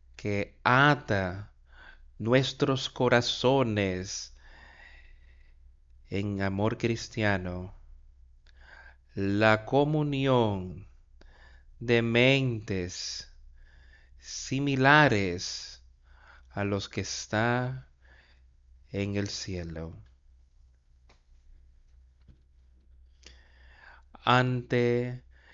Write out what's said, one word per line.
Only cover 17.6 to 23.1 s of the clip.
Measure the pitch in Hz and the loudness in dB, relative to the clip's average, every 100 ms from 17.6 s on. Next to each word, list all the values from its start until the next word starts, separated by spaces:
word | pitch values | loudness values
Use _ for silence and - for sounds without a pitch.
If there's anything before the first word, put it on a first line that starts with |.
| 127 131 - _ _ - _ _ _ _ _ - - | -2 -8 -14 _ _ -20 _ _ _ _ _ -20 -10
en | 98 101 101 | -6 -2 -2
el | 101 | -4
cielo. | - - 90 85 80 80 101 - _ _ - _ _ - _ _ _ _ _ _ - - - - _ _ - - _ - - _ _ _ _ _ - - | -6 -8 -8 -8 -8 -10 -12 -20 _ _ -20 _ _ -20 _ _ _ _ _ _ -20 -20 -20 -20 _ _ -20 -20 _ -20 -20 _ _ _ _ _ -20 -20